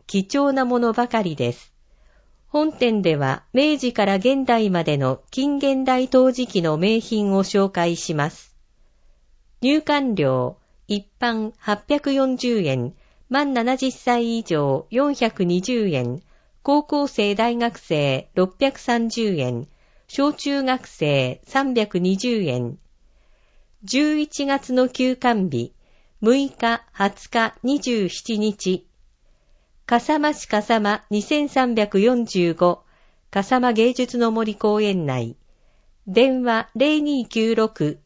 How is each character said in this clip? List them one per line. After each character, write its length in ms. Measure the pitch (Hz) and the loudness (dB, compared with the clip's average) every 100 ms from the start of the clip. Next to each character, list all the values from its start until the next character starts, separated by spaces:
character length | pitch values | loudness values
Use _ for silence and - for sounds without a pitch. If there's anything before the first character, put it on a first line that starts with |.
| - | -4
貴 200 | 196 190 | -2 0
重 260 | 277 285 | 0 2
な 120 | 269 | 2
も 140 | 247 247 | 2 2
の 160 | 233 | 2
ば 120 | 226 240 | 0 0
か 140 | 226 | 0
り 160 | 180 147 | -2 -2
で 160 | 120 | -4
す。 200 | - - _ _ _ _ _ _ _ _ | -4 -12 _ _ _ _ _ _ _ _
本 240 | 294 311 | -2 0
展 300 | 302 240 214 | 0 0 2
で 140 | 175 147 | 2 0
は 280 | 135 - _ | 0 -2 _
明 240 | 254 302 285 | 0 2 2
治 160 | 247 | -2
か 140 | 240 196 | 0 0
ら 80 | 196 | 2
現 300 | 240 269 254 | 2 0 2
代 240 | 233 214 | 2 2
ま 140 | 175 | 0
で 120 | 160 143 | 0 0
の 260 | 131 131 - | 0 -2 -6
近 280 | - 277 285 | -4 -2 0
現 260 | 277 262 | 0 0
代 240 | 262 254 254 | 0 0 4
陶 220 | 254 262 | 4 4
磁 160 | 254 247 | 2 -2
器 160 | 190 | 0
の 160 | 165 156 | 0 2
名 220 | 196 226 | 2 0
品 340 | - 220 202 | -2 -2 0
を 100 | 196 | 0
紹 260 | 190 202 196 | 2 0 0
介 260 | 185 170 170 | 0 -2 -2
し 180 | - | -4
ま 160 | 151 151 | -2 -2
す。 260 | - - _ _ _ _ _ _ _ _ _ _ - | -6 -20 _ _ _ _ _ _ _ _ _ _ -4
入 220 | 254 302 | 0 0
館 320 | 302 294 269 | 0 -2 0
料、 420 | 190 139 131 123 - _ _ - | 0 0 0 -2 -6 _ _ -8
一 180 | 208 - - | -6 -8 -6
般 320 | 240 220 214 - | -4 -2 -6 -8
八 260 | - - - | -6 -4 -2
百 280 | 294 285 | -2 0
四 240 | 269 269 254 | 0 0 0
十 240 | 247 226 | -2 0
円、 320 | 160 131 123 - _ _ - | 0 -2 -4 -8 _ _ -4
満 240 | 262 285 | -2 0
七 240 | 247 233 262 | 0 0 0
十 140 | 262 | -2
歳 480 | - 254 240 233 226 | -4 -2 0 0 -4
以 60 | |
上 420 | 220 156 143 135 - | -2 0 0 -2 -2
四 240 | 240 294 | 0 0
百 300 | 277 226 - | 0 -2 0
二 160 | 175 180 | 0 0
十 280 | 190 240 202 | 0 -2 0
円、 320 | 135 120 139 - _ _ _ | -2 -2 -6 -12 _ _ _
高 220 | - 294 | 0 0
校 220 | 294 294 285 | 2 -2 -2
生、 280 | - 208 | -2 -2
大 200 | 202 233 240 | 0 0 0
学 200 | 233 - | -4 -4
生 540 | - 151 143 131 - | -4 0 0 -2 -4
六 220 | - 185 - | -2 -2 0
百 200 | 269 269 | -2 -2
三 320 | - 233 226 | -2 -2 -2
十 260 | 233 214 170 | -2 -2 0
円、 320 | 127 120 143 _ _ _ - | -2 -4 -8 _ _ _ -10
小 240 | - 285 | -2 0
中 300 | 294 285 277 | 0 -2 -2
学 240 | 262 254 - | -2 -4 -6
生 540 | - 151 139 127 - | -4 0 0 0 -6
三 300 | - 269 277 | -4 -2 0
百 240 | 240 208 180 | 0 0 0
二 180 | 185 190 | 0 0
十 280 | 247 226 | -2 -2
円。 340 | 165 123 120 139 _ _ _ _ _ _ _ _ _ _ 196 | 0 -2 -4 -8 _ _ _ _ _ _ _ _ _ _ -4
十 300 | 262 302 302 | 0 2 0
一 280 | 302 - 277 | -2 -4 -2
月 260 | 277 269 | -2 0
の 160 | 254 254 | 0 0
休 260 | - 254 | 0 -2
館 280 | 254 247 220 185 | 0 0 0 0
日、 240 | 123 120 _ _ _ _ - | -2 -6 _ _ _ _ -2
六 140 | 214 | 2
日、 480 | 269 269 - 233 233 - | 2 0 -2 -2 -2 -6
二 180 | - 202 | -2 -2
十 180 | 196 - | -2 -4
日、 240 | 233 220 - | -2 -2 -2
二 160 | 247 285 | -4 -2
十 300 | 254 226 180 | -2 -2 -2
七 280 | - - 214 | -6 -6 -2
日。 480 | 214 208 185 185 _ _ _ _ _ _ _ _ _ _ - | -2 -2 -4 -4 _ _ _ _ _ _ _ _ _ _ 0
笠 320 | 240 233 302 | 0 2 0
間 160 | 294 | 0
市 120 | 302 - | -2 -4
笠 340 | 208 233 226 | -2 0 0
間 240 | 208 208 - | 0 -2 -2
二 140 | 208 | -4
千 260 | 202 294 294 | 0 -2 0
三 280 | 262 247 220 | 0 0 0
百 240 | 208 196 | 0 2
四 260 | 226 247 226 | 2 2 0
十 280 | 185 170 | 0 0
五、 280 | 165 180 170 _ _ _ _ _ | 2 2 0 _ _ _ _ _
笠 300 | 196 196 254 | -4 0 2
間 120 | 247 | 2
芸 220 | 220 233 | 4 2
術 240 | 247 247 240 | 2 -2 0
の 140 | 226 | 0
森 240 | 220 220 208 | 0 -4 -2
公 240 | 214 214 | 0 2
園 260 | 208 190 147 | 0 0 -2
内。 300 | 127 117 - _ _ _ _ _ _ - | -2 -6 -10 _ _ _ _ _ _ -2
電 340 | 185 269 254 | 2 4 2
話 260 | 247 226 - | 0 -2 -2
零 300 | 226 285 302 | 0 2 2
二 240 | 294 277 220 | 0 -2 -2
九 260 | 226 220 | 0 0
六 460 | 220 220 - 151 - | 2 0 -2 -4 -4